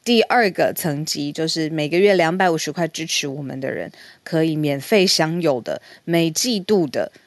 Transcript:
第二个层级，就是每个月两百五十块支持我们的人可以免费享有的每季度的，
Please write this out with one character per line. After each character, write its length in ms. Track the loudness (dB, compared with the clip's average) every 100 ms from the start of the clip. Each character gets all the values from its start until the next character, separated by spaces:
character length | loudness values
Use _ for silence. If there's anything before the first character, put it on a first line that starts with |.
第 180 | 2 2
二 280 | 4 4 2
个 220 | 2 0
层 300 | 0 -4 -4
级， 260 | -4 -6 -6
就 160 | -4 -4
是 240 | -2 -2
每 180 | -2 0
个 80 | 4
月 180 | 4
两 220 | 4 2 2
百 140 | 2
五 80 | 2
十 140 | -2
块 160 | -4 -4
支 180 | -4 -6
持 220 | -4 -4
我 120 | -6
们 180 | -8 -8
的 100 | -6
人 180 | -6 -8 -14 -20 -20
可 180 | -4 0
以 140 | 0 0
免 240 | 0 -2
费 260 | 2 2 4
享 340 | 2 0 0
有 200 | 0 -2
的 200 | -4 -8 -10 -12
每 240 | 0 2 2
季 300 | 0 -2 -2
度 260 | 2 2 2
的， 240 | -2 -6 -8